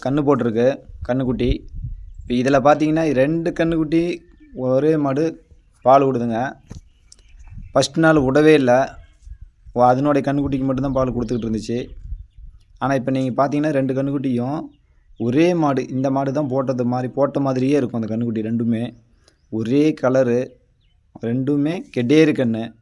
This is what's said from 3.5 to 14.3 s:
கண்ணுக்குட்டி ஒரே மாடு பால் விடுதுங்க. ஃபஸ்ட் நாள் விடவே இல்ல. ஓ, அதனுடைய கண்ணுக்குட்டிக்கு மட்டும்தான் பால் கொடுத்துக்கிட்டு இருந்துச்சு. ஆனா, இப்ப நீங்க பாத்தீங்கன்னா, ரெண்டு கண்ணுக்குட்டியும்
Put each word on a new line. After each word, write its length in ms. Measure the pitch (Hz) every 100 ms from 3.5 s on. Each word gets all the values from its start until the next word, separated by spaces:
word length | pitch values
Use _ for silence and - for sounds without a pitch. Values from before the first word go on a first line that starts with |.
கண்ணுக்குட்டி 680 | - 165 165 156 165 170 - - - 302 254
ஒரே 420 | 127 131 147 156
மாடு 480 | 143 131 160 160 _ - _ _
பால் 220 | 123 135
விடுதுங்க. 500 | 135 131 117 113 131 - _ - - _ _ - _ - - - -
ஃபஸ்ட் 240 | 135 131 -
நாள் 180 | 160 156
விடவே 380 | 131 139 151
இல்ல. 460 | 151 131 123 135 - - _ - - - _ -
ஓ, 100 | 120
அதனுடைய 500 | 123 127 147 143 135
கண்ணுக்குட்டிக்கு 300 | 143 139 135
மட்டும்தான் 300 | 135 131 135
பால் 220 | 135 131 120
கொடுத்துக்கிட்டு 440 | 117 123 113 110
இருந்துச்சு. 280 | - 117 - - - - - - - - _ _
ஆனா, 160 | 131
இப்ப 180 | 139 123
நீங்க 360 | 131 131 123 139
பாத்தீங்கன்னா, 240 | 147 151
ரெண்டு 220 | 139 135
கண்ணுக்குட்டியும் 720 | 131 139 139 135